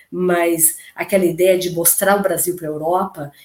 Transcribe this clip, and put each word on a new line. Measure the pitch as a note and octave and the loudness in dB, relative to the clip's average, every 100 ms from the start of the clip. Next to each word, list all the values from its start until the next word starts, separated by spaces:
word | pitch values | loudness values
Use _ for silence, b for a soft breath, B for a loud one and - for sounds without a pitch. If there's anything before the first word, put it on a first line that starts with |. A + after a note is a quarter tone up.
| B | B
mas | E3+ F3+ F3 E3+ E3 - - B | -2 0 2 2 2 0 -2 B
aquela | - F3 G3 | -12 0 2
ideia | E3+ D#3+ F#3 F3+ | 2 2 2 4
de | F3+ | 0
mostrar | E3 E3+ - F#3+ G3+ | -2 0 0 2 2
o | |
Brasil | F#3+ E3 F3+ E3+ | 0 -2 -4 -4
pra | D#3 | -6
Europa, | D3+ D#3 F3+ G3 D#3+ C#3+ B | -4 -2 0 -2 -8 -14 B